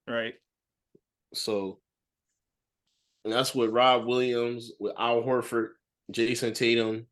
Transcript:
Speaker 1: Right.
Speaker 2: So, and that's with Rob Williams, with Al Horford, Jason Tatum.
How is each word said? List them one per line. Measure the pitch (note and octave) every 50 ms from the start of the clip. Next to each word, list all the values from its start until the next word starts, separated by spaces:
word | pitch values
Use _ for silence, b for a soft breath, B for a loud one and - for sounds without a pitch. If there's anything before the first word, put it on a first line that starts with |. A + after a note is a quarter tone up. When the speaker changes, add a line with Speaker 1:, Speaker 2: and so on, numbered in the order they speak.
| _ A#2+
Speaker 1:
Right. | A#2+ A#2 A2+ A2+ - - _ _ _ _ _ _ _ _ _ _ _ _ _ _ _ _ _ _
Speaker 2:
So, | - - - A2+ G#2+ G2+ G2 F#2+ F#2+ - _ _ _ _ _ _ _ _ _ _ _ _ _ _ _ _ _ _ _ _ _ _ _ _ _ _ _ _ -
and | A2
that's | A2 B2 C3 - -
with | B2+ A#2 A2
Rob | A2 A#2+ B2+ B2+ B2+ A#2+ A2
Williams, | A#2+ B2 B2+ B2+ B2 A#2+ A#2+ A#2+ A#2+ A#2+ A#2+ A#2 A#2 - -
with | - - - -
Al | A#2 A#2 A#2+ A#2+
Horford, | A#2 C3 B2+ A#2+ A#2 - B2 A#2 A2 - - _ _ _ _ _ _ -
Jason | - A#2 A#2 A#2+ B2 - B2+ A2+
Tatum. | A2 - B2+ A#2 A#2 A#2 A2+ A2 A2 A2+ A#2 -